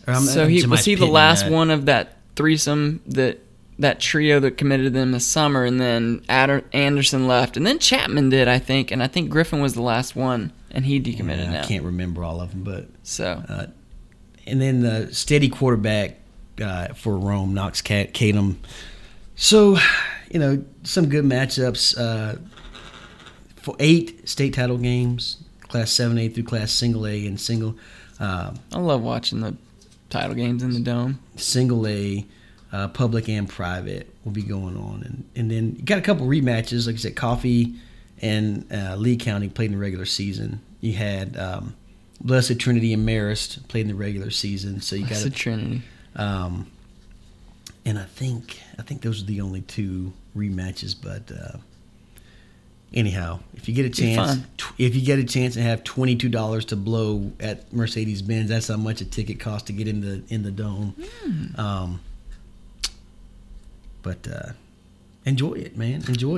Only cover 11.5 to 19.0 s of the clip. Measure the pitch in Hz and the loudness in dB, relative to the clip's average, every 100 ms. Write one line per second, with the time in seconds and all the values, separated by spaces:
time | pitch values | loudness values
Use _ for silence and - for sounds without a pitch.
11.5 | 78 71 98 80 90 90 85 82 85 87 | -2 -2 -2 -2 -4 -4 -4 -6 -6 -6
12.5 | 92 98 95 - - - - 90 85 - | -8 -8 -8 -10 -16 -10 -6 -4 -6 -8
13.5 | - - - - - - - - - - | -8 -10 -14 -20 -20 -20 -20 -20 -18 -4
14.5 | 131 135 127 120 113 101 - - 147 139 | 0 2 4 2 0 -2 -4 2 4 4
15.5 | - 131 113 107 107 92 - - - - | 4 2 4 2 0 0 -6 -20 -20 -16
16.5 | - 104 90 87 - 113 98 98 101 95 | -8 -6 -4 -6 -6 -2 0 0 0 0
17.5 | 98 98 - - 104 98 - 107 104 98 | 0 -2 -4 0 0 0 2 4 4 2
18.5 | 92 - - - - | 0 -8 -16 -18 -18